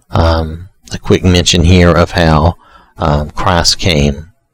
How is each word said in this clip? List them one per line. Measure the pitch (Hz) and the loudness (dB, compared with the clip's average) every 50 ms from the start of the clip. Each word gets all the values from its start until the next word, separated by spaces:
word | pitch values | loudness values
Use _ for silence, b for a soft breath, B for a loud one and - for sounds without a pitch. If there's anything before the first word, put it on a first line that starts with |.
| _ - | _ -6
um, | - 92 87 82 82 80 80 80 78 85 90 - _ _ _ - - | -2 0 0 0 0 -2 -4 -6 -8 -12 -16 -20 _ _ _ -14 -14
a | 95 | -10
quick | - - - - - | -2 -2 0 0 2
mention | 92 90 87 87 - - 87 80 | 0 0 0 0 -2 0 2 4
here | 82 92 90 87 87 | 4 4 4 4 4
of | 80 82 87 - - | 4 2 0 0 0
how, | 90 85 80 78 76 78 82 82 b b b b b b b b | -2 0 2 2 2 2 0 -2 b b b b b b b b
um, | - - 80 73 73 76 76 - | -6 -4 -2 -2 -2 -4 -6 -8
Christ | - - 98 90 85 85 - - - | -6 -2 -2 0 0 0 -2 -2 -2
came | - 98 82 76 71 71 69 76 80 - _ _ _ _ | -2 -2 0 0 0 -2 -2 -4 -12 -20 _ _ _ _